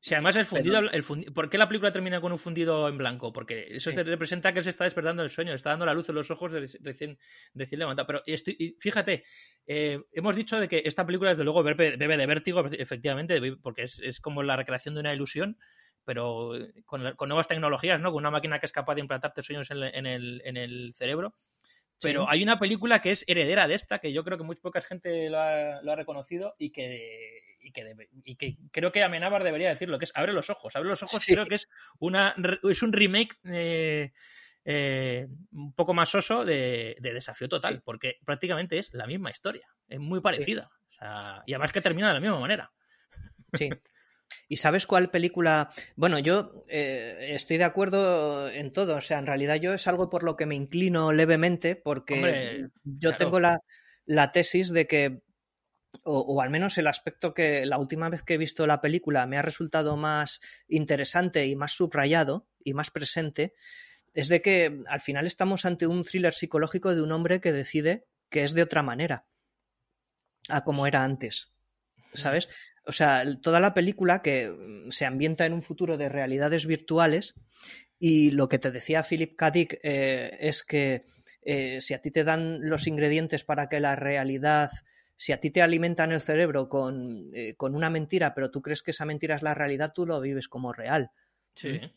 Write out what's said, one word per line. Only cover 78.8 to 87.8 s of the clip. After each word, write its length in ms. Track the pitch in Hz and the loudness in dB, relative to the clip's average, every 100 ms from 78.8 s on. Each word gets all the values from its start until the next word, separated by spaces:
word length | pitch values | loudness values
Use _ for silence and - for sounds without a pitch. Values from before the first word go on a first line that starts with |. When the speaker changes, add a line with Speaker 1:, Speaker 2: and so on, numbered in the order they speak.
| - 160 | 0 0
Speaker 2:
Philip 340 | 156 160 160 - | 0 -2 -2 0
K. 140 | 160 | 2
Dick, 280 | 156 165 - | 4 2 -2
eh, 540 | 151 139 135 131 120 - | -2 0 0 0 -4 -4
es 220 | 151 143 | -2 -2
que, 420 | - 151 139 127 - _ - _ | 0 0 2 0 -4 _ -20 _
eh, 360 | - 143 131 131 | -4 -2 -2 -4
si 140 | - | -4
a 80 | 131 | -4
ti 100 | 156 | 0
te 140 | 151 156 | 2 2
dan 440 | 160 165 165 156 | 2 0 -4 -2
los 180 | 156 147 | 0 0
ingredientes 560 | 151 151 156 160 147 - | 2 4 4 2 -4 -2
para 240 | 147 143 | -2 0
que 100 | 151 | 0
la 160 | 143 139 | 0 0
realidad, 760 | 139 143 135 135 143 151 147 - _ _ _ _ | 0 0 0 0 4 4 2 -4 _ _ _ _
si 160 | - | -4
a 80 | 139 | -2
ti 100 | 156 | 0
te 120 | 165 | 4
alimentan 500 | 170 165 170 170 160 | 4 4 0 2 0
el 80 | 160 | 0
cerebro 460 | - 156 175 139 131 | 0 2 4 2 0
con, 600 | 139 131 135 123 110 73 | -2 -2 -4 -8 -10 -12
eh, 220 | 85 113 - | -10 -10 -4
con 180 | 135 | -4
una 160 | 143 | 0